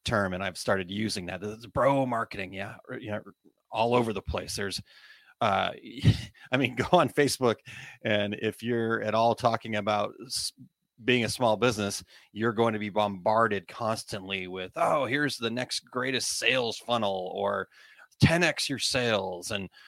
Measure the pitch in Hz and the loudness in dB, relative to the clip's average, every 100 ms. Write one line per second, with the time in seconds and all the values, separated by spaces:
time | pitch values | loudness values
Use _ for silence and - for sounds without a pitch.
0 | - 110 95 90 95 82 - 98 90 101 | 0 2 2 -2 -6 -4 -2 0 -2 -4
1 | 110 98 87 92 104 110 113 - 127 139 | -4 -4 -6 -8 -8 -10 -6 0 4 4
2 | 127 117 110 101 92 95 98 - - 123 | 2 -2 -6 -8 -10 -10 -10 -12 -14 -12
3 | 113 104 98 - _ _ _ 113 117 123 | -8 -8 -10 -20 _ _ _ 0 4 4
4 | 113 98 - 95 - - 98 - - - | 2 -2 -4 -6 -6 -6 -6 -6 -12 -20
5 | - - _ _ 113 95 92 - 110 113 | -20 -20 _ _ 0 2 0 -4 -12 2
6 | - - - - - 131 139 123 110 180 | 4 4 0 -16 -2 2 2 0 4 4
7 | 143 - 135 - 123 107 - - - - | 4 4 2 4 2 2 -4 -16 -16 -8
8 | 117 104 101 104 110 - 117 117 113 113 | 0 0 0 -2 -4 -4 -2 -2 0 0
9 | 107 110 117 113 120 113 113 107 104 104 | 0 2 4 4 2 0 -2 -2 0 0
10 | 104 - 135 - - - 131 _ _ - | -2 -6 -8 -6 -6 -10 -18 _ _ -4
11 | 113 123 110 - 120 104 123 107 101 - | 2 2 2 2 2 4 2 2 -2 -4
12 | - - - 104 117 107 117 107 104 98 | -10 -20 -16 -4 -2 2 2 2 -2 0
13 | 104 95 98 110 113 98 - - 110 113 | 0 0 2 4 4 2 -6 -6 -4 -4
14 | - 104 95 95 90 92 90 165 170 160 | -6 -10 -6 -6 -6 -8 -8 -2 2 2
15 | 120 139 143 - 117 117 123 - - 127 | 0 0 -2 -2 -4 -4 -4 -6 -6 -6
16 | 131 127 - - 117 131 117 - - 117 | -2 -2 -2 -2 0 2 0 -4 -2 0
17 | 101 95 92 98 98 98 95 - - - | 0 -2 -4 -2 -2 -2 -4 -12 -20 -20
18 | - - - 170 165 - - 127 - 131 | -20 2 4 4 2 0 -4 -2 -2 0
19 | 120 104 95 90 87 104 92 - | 2 2 0 -6 -6 -8 -8 -14